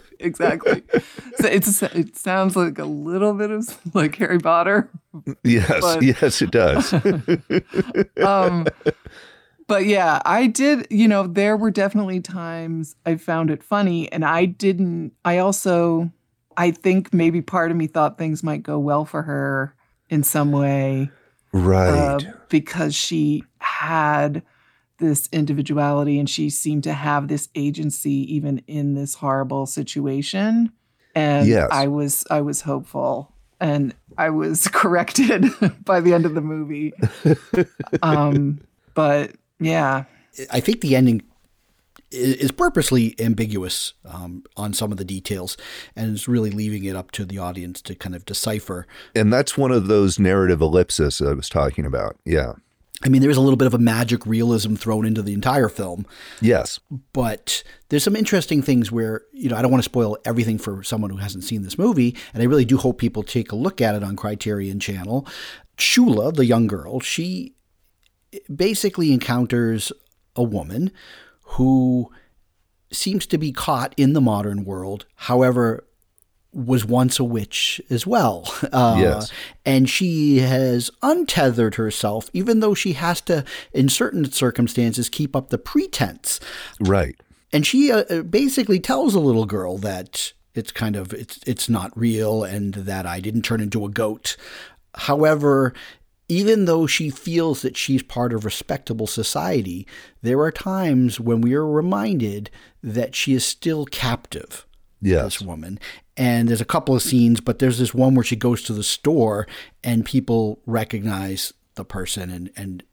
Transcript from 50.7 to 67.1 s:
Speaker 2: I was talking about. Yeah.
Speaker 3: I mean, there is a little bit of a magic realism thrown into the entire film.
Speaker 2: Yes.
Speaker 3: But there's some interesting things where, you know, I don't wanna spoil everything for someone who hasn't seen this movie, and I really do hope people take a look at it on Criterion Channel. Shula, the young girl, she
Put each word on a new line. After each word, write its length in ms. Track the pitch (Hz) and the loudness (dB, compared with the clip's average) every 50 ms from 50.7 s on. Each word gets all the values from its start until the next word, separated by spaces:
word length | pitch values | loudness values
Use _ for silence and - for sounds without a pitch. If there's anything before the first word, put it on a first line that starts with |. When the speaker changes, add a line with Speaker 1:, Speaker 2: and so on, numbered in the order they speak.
| 78 90 90 - - - 78 71 - - | 4 4 2 2 2 0 0 0 0 0
Speaker 2:
I 120 | 76 71 71 | 0 0 -2
was 160 | 69 69 - | -2 -4 -4
talking 360 | - 80 71 71 71 - 73 | -2 0 0 0 0 -2 -4
about. 320 | 71 65 - - 53 - _ - | -4 -4 -4 -4 -6 -8 _ -4
Yeah. 280 | - 82 76 71 - - - _ _ _ _ _ _ - - - | -2 0 0 0 -2 -6 -14 _ _ _ _ _ _ -10 -2 2
Speaker 3:
I 40 | 135 | 4
mean, 120 | 131 135 | 4 6
there 100 | 131 143 | 6 6
is 60 | 147 | 4
a 40 | 131 135 | 6 6
little 140 | 139 135 120 | 4 6 4
bit 80 | 135 | 4
of 80 | 127 117 | 4 4
a 40 | 117 | 4
magic 460 | 120 117 113 113 120 113 120 113 - | 4 2 2 0 0 0 -2 -2 -2
realism 520 | 110 110 113 117 120 117 110 101 107 107 | -2 0 0 2 2 2 2 0 -2 -4
thrown 280 | 101 - 113 110 107 110 | -4 -2 -2 -2 0 0
into 160 | 110 110 110 | -2 -2 -2
the 140 | 101 104 101 | -4 -4 -4
entire 340 | 101 104 131 131 143 127 104 | -2 0 0 2 2 2 0
film. 380 | - - 101 92 87 90 104 - - - - - - - | 0 -4 -8 -8 -8 -10 -12 -14 -16 -20 -20 -20 -6 0
Speaker 2:
Yes. 400 | 110 113 120 67 60 - - - _ - 151 131 - _ - | 2 2 2 2 0 -4 -8 -14 _ -14 -14 -14 -14 _ -4
Speaker 3:
But 500 | 135 123 113 110 - - - - - - - - - _ - | -2 -2 -2 -4 -6 -6 -6 -6 -6 -8 -12 -20 -20 _ -2
there's 160 | - 147 - | 0 0 2
some 120 | 208 202 | 2 0
interesting 460 | 220 220 - - 190 156 - 170 147 135 | 0 0 0 0 0 0 0 0 0 2
things 280 | - 135 123 117 98 | 4 2 2 2 0
where, 320 | 117 117 113 110 110 110 - _ - | -2 -2 -2 -2 -4 -6 -10 _ -10
you 180 | 269 254 131 | -6 -4 -4
know, 60 | 117 | -2
I 60 | 110 123 | -2 0
don't 80 | 127 | 2
wanna 120 | 127 127 - | 2 2 2
spoil 340 | - - 127 113 104 107 - - | 2 0 0 0 0 -2 -4 -6
everything 320 | 120 117 117 113 113 110 104 | -4 -2 -2 0 -2 -2 -4
for 240 | - 110 101 98 98 | -4 -8 -10 -10 -8
someone 280 | - 123 110 107 101 | -6 -6 -4 -4 -6
who 80 | 95 98 | -6 -8
hasn't 260 | 101 101 92 92 90 | -10 -10 -10 -10 -10
seen 180 | - 117 107 98 | -8 -6 -6 -6
this 140 | 92 - | -6 -4
movie, 400 | - 180 240 226 147 120 120 120 - - - - | 0 0 2 2 2 2 0 0 -4 -10 -10 -4
and 100 | 113 117 | 0 2
I 40 | |
really 180 | 123 147 147 127 | 4 4 4 4
do 140 | 113 135 127 | 4 2 2
hope 200 | - 127 120 - | 2 0 0 0
people 240 | - 113 - 107 101 | -2 -2 -2 -4 -6
take 300 | - - 120 113 - - | -4 -4 -4 -4 -4 -4
a 40 | |
look 240 | 107 135 190 - - 127 | -4 -4 -4 -2 0 0
at 120 | 110 104 | 0 0
it 80 | 104 101 | -2 -4
on 140 | 98 101 | -6 -6
Criterion 640 | 95 - 104 107 101 - 110 104 101 98 98 98 101 | -6 -6 -6 -6 -6 -4 -4 -4 -4 -4 -6 -6 -6
Channel. 460 | - - 101 95 90 98 117 135 139 - - - - - - - _ _ _ | -6 -8 -8 -8 -6 -6 -6 -6 -6 -8 -12 -16 -16 -16 -18 -20 _ _ _
Shula, 580 | - - - - 240 247 233 127 107 107 143 165 | -4 -2 2 4 4 6 6 4 4 2 2 2
the 120 | 151 131 | 2 4
young 200 | 117 120 117 117 | 4 4 4 2
girl, 340 | 107 104 90 - - 110 131 | 2 0 -4 -8 -8 -8 -8
she 540 | - - | -6 -6